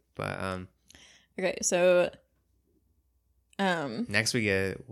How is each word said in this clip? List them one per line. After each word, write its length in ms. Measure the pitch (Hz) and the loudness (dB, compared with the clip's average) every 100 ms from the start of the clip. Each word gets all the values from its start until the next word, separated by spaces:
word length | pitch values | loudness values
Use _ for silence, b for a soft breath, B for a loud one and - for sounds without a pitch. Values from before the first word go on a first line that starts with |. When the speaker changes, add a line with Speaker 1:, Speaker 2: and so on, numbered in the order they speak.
| _ - | _ -8
Speaker 1:
but, 260 | 98 95 | -6 -6
um, 280 | 95 92 92 _ _ B B B B - | -6 -6 -10 _ _ B B B B -6
Speaker 2:
Okay, 200 | 185 - | -4 -2
so, 480 | - 180 180 180 175 - _ _ _ _ _ _ _ _ _ _ _ _ _ - | 0 4 6 6 4 -4 _ _ _ _ _ _ _ _ _ _ _ _ _ -4
um, 480 | 190 170 139 117 240 | -2 0 -4 -6 -2
Speaker 1:
next 240 | 104 110 | 0 0
we 80 | 123 | 0
get, 380 | 107 95 95 - - | 2 2 0 -4 -12